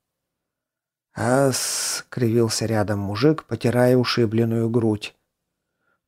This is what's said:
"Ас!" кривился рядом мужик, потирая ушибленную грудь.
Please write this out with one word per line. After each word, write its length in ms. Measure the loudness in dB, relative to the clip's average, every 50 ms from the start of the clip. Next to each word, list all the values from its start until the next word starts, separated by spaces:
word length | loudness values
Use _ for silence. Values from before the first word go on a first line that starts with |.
| _ _ _ _ _ _ _ _ _ _ _ _ _ _ _ _ _ _ _ _ _ _ -10
"Ас!" 920 | -6 -2 0 2 2 2 2 0 -2 -4 -6 -6 -6 -6 -6 -6 -8 -10 -10
кривился 560 | -6 -2 0 0 2 2 2 0 0 -2 -2
рядом 360 | -2 0 0 0 0 -2 -4
мужик, 440 | -4 -6 -4 0 2 2 2 2 -2
потирая 540 | -8 -8 -4 -2 0 2 2 4 4 4 4
ушибленную 720 | 2 0 0 0 0 2 2 0 0 0 0 0 -2 0
грудь. 440 | 0 0 2 0 0 -2 -4 -10 -16 _ _ _ _ _ _ _ _ _ _ _ _ _ _ _ _ _ _